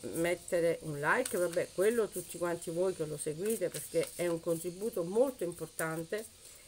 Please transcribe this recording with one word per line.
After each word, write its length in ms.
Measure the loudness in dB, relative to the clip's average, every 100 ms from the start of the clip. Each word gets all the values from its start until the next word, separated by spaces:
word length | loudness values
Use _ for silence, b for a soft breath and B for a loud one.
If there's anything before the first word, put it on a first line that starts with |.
| -4
mettere 640 | -2 0 0 0 2 4 2
un 160 | -2 -2
like, 380 | 2 2 2 2
vabbè, 320 | 2 2 -2
quello 340 | 2 4 4 2
tutti 300 | -2 -6 -4
quanti 320 | -2 -2 -2
voi 240 | 2 2
che 120 | 2 -4
lo 100 | -4
seguite, 520 | -4 -2 -2 0 -2
perché 400 | -4 -2 0 -2
è 120 | 0 0
un 140 | 0
contributo 640 | 0 -2 -2 -4 -4 -2
molto 400 | 0 4 4 2
importante 840 | -4 -4 -10 -4 -2 -2 -4 -6 -6 B B B